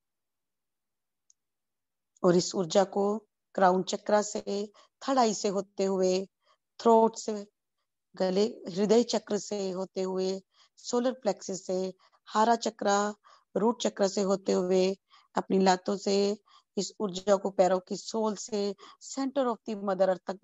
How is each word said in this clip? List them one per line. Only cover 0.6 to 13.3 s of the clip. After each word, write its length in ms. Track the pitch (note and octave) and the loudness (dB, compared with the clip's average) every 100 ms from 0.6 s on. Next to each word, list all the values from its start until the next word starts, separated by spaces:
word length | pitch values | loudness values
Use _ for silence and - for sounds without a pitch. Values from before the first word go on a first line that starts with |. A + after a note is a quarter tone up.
| _ _ _ _ _ _ _ _ _ _ _ _ _ _ _ _ | _ _ _ _ _ _ _ _ _ _ _ _ _ _ _ _
और 120 | F#3 F3 | 2 4
इस 180 | - | 2
ऊर्जा 300 | G3+ E3 G3+ | -4 0 2
को 420 | F#3+ G3+ G3+ A3 - _ _ | 2 0 -2 -4 -8 _ _
क्राउन 280 | - F#3+ F#3 | 2 4 4
चक्रा 400 | F3 G3+ - G#3 | 0 -6 0 0
से, 500 | G#3 - - G3+ G#3 _ _ _ - | 0 -6 -8 -8 -8 _ _ _ -2
थर्ड 100 | B3+ | 2
आई 160 | A3+ | 2
से 140 | G#3 G#3 | 0 -2
होते 360 | F#3+ G3 - | -2 -6 -4
हुए, 440 | F#3+ F#3+ F#3 F#3 F#3+ _ _ _ _ - | -2 2 2 0 -4 _ _ _ _ -2
थ्रोट 360 | A#3 A3+ A3+ A3+ | 4 6 4 0
से, 300 | - G#3+ G3+ _ _ _ _ _ _ - | -8 -10 -12 _ _ _ _ _ _ -4
गले, 280 | F#3 F#3 | 0 2
हृदय 580 | A3 - - E3+ G#3 A3 | 0 -2 -10 -4 4 4
चक्र 360 | A#3 G#3+ - G#3 | 4 -2 -2 -6
से 320 | - G#3 F#3+ | -4 -6 -6
होते 320 | F3+ F#3 G3 | -6 -8 -6
हुए, 400 | F#3 F#3 F#3+ F#3+ - _ _ _ | -4 -2 -4 -4 -10 _ _ _
सोलर 360 | - A#3+ B3 | -4 -2 -2
प्लेक्सस 540 | B3+ G#3 G3+ - F#3 - | -2 -4 -4 -8 -10 -6
से, 280 | F#3 F#3 - _ _ | -4 -6 -10 _ _
हारा 320 | - G#3+ A3 A3+ | -4 2 2 2
चक्रा, 580 | A3+ - G3+ G3+ G#3 G#3 _ | 0 -4 0 2 0 -6 _